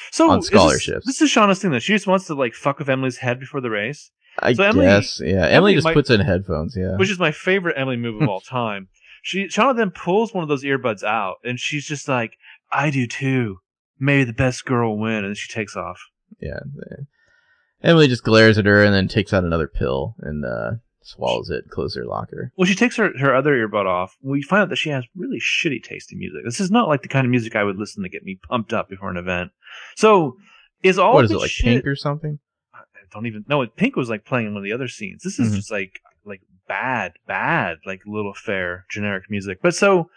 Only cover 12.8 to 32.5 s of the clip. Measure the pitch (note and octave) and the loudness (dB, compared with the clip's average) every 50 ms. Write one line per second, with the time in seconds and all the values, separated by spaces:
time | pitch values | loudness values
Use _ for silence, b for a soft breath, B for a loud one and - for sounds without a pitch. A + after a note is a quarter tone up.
12.8 | C#3+ D#3 C#3 C3+ B2 A#2 - - C3+ C3+ C3 B2+ A#2+ G#2+ F#2+ - _ _ _ _ | 0 0 0 0 -2 -2 -4 -6 -4 -2 0 0 -2 -4 -6 -10 _ _ _ _
13.8 | _ _ _ - C3+ C#3+ C#3+ C#3 C3+ A#2 A2 - C3+ B2+ B2+ - - - C3 A#2+ | _ _ _ -4 0 2 4 4 2 2 0 0 0 0 -2 -2 -4 -2 0 0
14.8 | A#2+ A2+ G#2+ G#2 A2 A2+ A2+ G#2+ G2 G2 G#2 G#2 - - - A2+ G#2+ G2+ - G2 | 0 0 -2 -2 -2 -2 -2 -2 -4 -4 -6 -8 -10 -10 -8 -8 -8 -8 -8 -10
15.8 | E2+ F2 F2+ - - - _ _ _ _ - - - D2+ - - - C#3 C#3 - | -10 -10 -12 -14 -18 -20 _ _ _ _ -18 -14 -12 -12 -10 -10 -12 -12 -14 -16
16.8 | - - - - C#3+ - _ _ _ _ _ _ _ _ _ _ _ _ _ _ | -16 -16 -16 -16 -18 -18 _ _ _ _ _ _ _ _ _ _ _ _ _ _
17.8 | - D#3 E3 D#3+ D3+ C3+ B2 - - A#2 A2 A2 A2+ A2+ G#2+ G#2+ G2 G#2 G#2 G#2 | 2 4 6 6 6 6 4 2 2 4 6 8 8 8 8 6 6 6 6 8
18.8 | G#2 G#2 G2+ G2 F#2 F2 - A2 F#2+ - G#2+ F#2+ F2+ E2+ E2 E2 D#2 - - - | 6 6 6 4 2 0 0 -2 0 2 2 0 2 2 0 0 -2 -2 -2 -2
19.8 | - C2 C2 C2+ C#2 A2 A2+ - - C#2+ D2+ D2 C#2 A#1+ A#1 A1+ A1 A1+ A#2 A#2 | -2 0 0 -2 -4 -6 -8 -10 -10 -10 -8 -6 -6 -6 -6 -6 -6 -6 -8 -8
20.8 | - _ _ _ _ - - - - B1 A#1+ A#1 - - D#2 A#1+ - - - - | -10 _ _ _ _ -20 -12 -6 -4 -4 -2 -4 -4 -6 -8 -8 -8 -10 -8 -6
21.8 | C2+ - - C2+ A#1+ A1 G1+ G#1 - - - - - B2+ - - F3+ F#3 G3 - | -6 -6 -6 -8 -8 -8 -8 -8 -8 -8 -10 -10 -12 -8 -4 0 0 0 2 2
22.8 | A#3 B3 - - G#3+ D#3+ B2+ A#2+ C#3 C#3 B2 C3 C#3 D3+ C#3+ A#2+ A2+ G#2+ G2+ G#2 | 0 0 0 0 -2 -2 0 0 2 2 2 4 4 2 2 2 0 0 0 0
23.8 | G2 F#2+ F2+ F2+ F#2 G2 _ _ C3+ C3+ C#3 C#3 C#3 - F#3 G#3 G3 E3 - - | 0 0 0 -2 -2 -6 _ _ -8 -6 -4 -4 -2 0 2 2 2 2 -2 -4
24.8 | - D#3+ C#3+ C3 B2 - - F3+ F#3 C#4 A3 - - - - - - D#3+ C3 A2 | -4 -4 -4 -6 -6 -8 -10 -12 -10 -8 -8 -6 -4 -4 -2 -2 -2 -2 -4 -6
25.8 | - - G2 F#2+ - - - F#2+ F#2 F2+ - D2 - A#2 A#2+ - G3 F3 G#3 B3 | -8 -12 -16 -16 -16 -16 -14 -12 -12 -12 -10 -10 -8 -8 -6 -4 -2 0 2 2
26.8 | A3+ D#3+ D3 C#3 - - - C#3 C3 A#2+ B2 B2 A2 A2 - A2 G#2 G2+ F#2+ F#2+ | 2 2 0 -2 -2 -2 0 0 2 2 2 0 0 0 -2 -2 0 0 -2 -4
27.8 | G#2+ - - G2+ F#2+ F2 - - - F#2+ F#2+ - - - A#2+ A#2+ G#2 - A#2 G2+ | -6 -8 -8 -8 -10 -10 -10 -12 -12 -12 -14 -14 -10 -6 -6 -6 -4 -4 -4 -4
28.8 | - - G2 F#2 G2 F#2+ F#2 F2 F2+ F#2+ F2+ F2+ F2+ F#2 _ _ B B B B | -4 -6 -10 -12 -10 -8 -8 -6 -4 -4 -4 -4 -4 -6 _ _ B B B B
29.8 | B B B B - A3 G#3+ F#3 D#3+ C3+ - - b b b b b b b _ | B B B B 6 8 8 6 6 2 -4 -8 b b b b b b b _
30.8 | - F#3+ F3+ F#3+ F3+ G#3 B3 D3+ B2 G#2+ - - - - - - - A#2+ A#2+ C3 | 2 4 4 6 6 6 8 6 6 6 4 0 -2 -2 -2 0 2 2 2 2
31.8 | - C#3 C#3 C#3 - D3 D3 D3+ - D3+ D3+ C#3+ _ _ | 2 -2 -4 -4 -4 -6 -6 -6 -6 -8 -10 -10 _ _